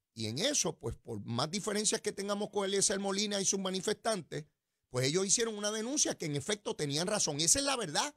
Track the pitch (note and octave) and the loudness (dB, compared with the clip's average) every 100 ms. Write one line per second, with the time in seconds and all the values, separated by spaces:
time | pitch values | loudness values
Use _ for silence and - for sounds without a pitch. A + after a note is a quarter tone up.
0 | _ A2+ A2 B2 C4 D4 C4+ - A#2+ - | _ -6 -4 -2 0 2 0 -2 -6 -8
1 | - G#2+ A2+ A#2 D3+ G3 G#3+ G#3 G#3+ A3 | -8 -8 -2 -2 0 -2 -2 0 2 0
2 | G#3+ G3 G3 G3+ G#3 G3+ G3 G3 F#3+ G3+ | -2 -4 -2 -2 -2 -2 0 2 2 2
3 | G3 G3 G#3 G3+ F#3+ G3 F#3 F#3+ G#3 G#3 | 0 0 0 0 0 0 0 -2 -2 -2
4 | A#3 G#3 C#3 D3 D#3 _ _ _ _ B2+ | 0 -2 -4 -10 -10 _ _ _ _ 0
5 | C3+ F3 G3+ A#3+ A3+ G#3 G#3 A3 A3+ D4 | 2 2 2 2 2 -2 -4 -2 -2 0
6 | D#4+ - E3 C#3+ E3+ G#3 - - D3 C#3+ | 0 0 -4 -2 -2 -4 -4 -4 -2 0
7 | F#3 G#3 - D3 E3 C#4 C#4 C4 F#3 F3 | 0 0 0 2 4 4 4 0 0 0
8 | C#4+ | -2